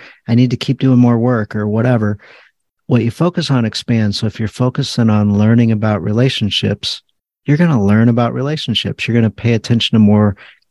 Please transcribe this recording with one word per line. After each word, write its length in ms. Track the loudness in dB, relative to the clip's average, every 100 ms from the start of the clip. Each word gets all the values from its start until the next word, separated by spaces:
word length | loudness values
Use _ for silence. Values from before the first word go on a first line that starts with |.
| -20 -20 -2
"I 60 | 2
need 140 | 2
to 60 | 0
keep 220 | -4 -2
doing 180 | 2 4
more 180 | 4 2
work," 360 | 0 -2 -2 -4
or 120 | -4
whatever. 500 | -2 0 0 0 -4 -10 -20 _ _ _ _ -2
What 160 | 0
you 80 | 0
focus 400 | -2 -2 -2 -2
on 140 | 0 0
expands. 520 | -6 -4 -2 0 -2
So 60 | -6
if 120 | -6
you're 80 | -8
focusing 640 | -4 -4 -2 -6 -2 0
on 280 | 2 2 2
learning 340 | 2 4 2
about 300 | 0 -2 -2
relationships, 1000 | -2 0 0 0 -4 -4 -4 -4 -8 -12 _ _ _ _ -4
you're 120 | 0
gonna 260 | 2 2
learn 260 | 2 4 4
about 240 | 2 0
relationships. 720 | -2 -6 -6 -4 -4 -4 -8 -2
You're 80 | 0
gonna 140 | 0
pay 240 | -2 -2
attention 420 | -2 0 -2 0 2
to 40 |
more 360 | 4 4 2 -2 -12 _ _